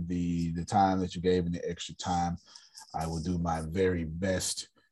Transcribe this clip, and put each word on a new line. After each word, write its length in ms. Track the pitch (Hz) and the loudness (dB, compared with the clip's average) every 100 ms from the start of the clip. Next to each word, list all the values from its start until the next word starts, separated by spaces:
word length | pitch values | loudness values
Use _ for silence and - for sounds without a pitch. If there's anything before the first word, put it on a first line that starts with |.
| 85 | 0
the, 440 | 87 87 85 85 | 0 0 0 0
the 120 | 85 | -2
time 360 | 82 104 95 92 | 2 4 6 4
that 140 | 90 | 0
you 80 | 87 | 0
gave 240 | 90 90 87 | 2 4 2
and 80 | |
the 160 | 85 - | -2 -4
extra 240 | 87 - | -6 -10
time. 420 | 85 - 87 85 87 - - - - - | -6 -2 0 0 -2 -10 -20 -20 -20 -10
I 120 | - 82 | -6 -4
will 140 | 82 | -2
do 180 | 85 87 | -2 0
my 240 | 85 82 80 | 0 -2 -2
very 380 | 90 92 87 | 2 2 2
best 640 | 78 82 95 92 - - - _ _ | -2 -2 -2 0 -2 -6 -10 _ _